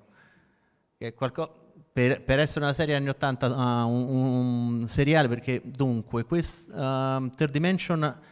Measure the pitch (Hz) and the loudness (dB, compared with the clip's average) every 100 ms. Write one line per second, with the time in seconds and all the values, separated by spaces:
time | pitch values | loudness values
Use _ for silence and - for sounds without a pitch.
0 | _ _ _ _ _ _ _ _ _ - | _ _ _ _ _ _ _ _ _ -12
1 | 117 - 131 - 160 - - - - - | -12 -6 -6 -4 -8 -8 -20 -20 -8 0
2 | 123 135 - 135 151 - 147 139 156 143 | 2 2 2 2 2 0 -2 0 0 0
3 | 139 135 139 127 123 131 123 120 117 120 | -2 -2 -2 0 0 0 0 2 2 0
4 | 127 131 131 127 123 120 120 117 113 - | 0 0 2 2 0 0 0 -2 0 2
5 | 143 156 131 117 - 127 - 135 135 117 | 4 4 4 0 -2 -4 -4 -2 0 0
6 | 107 117 113 170 160 - - - 139 131 | -2 -4 -2 0 -2 -4 -10 -6 -2 -2
7 | 135 135 131 - 156 143 170 185 - 165 | 0 -2 -4 -2 -2 0 0 0 0 0
8 | 151 123 - | 0 -4 -14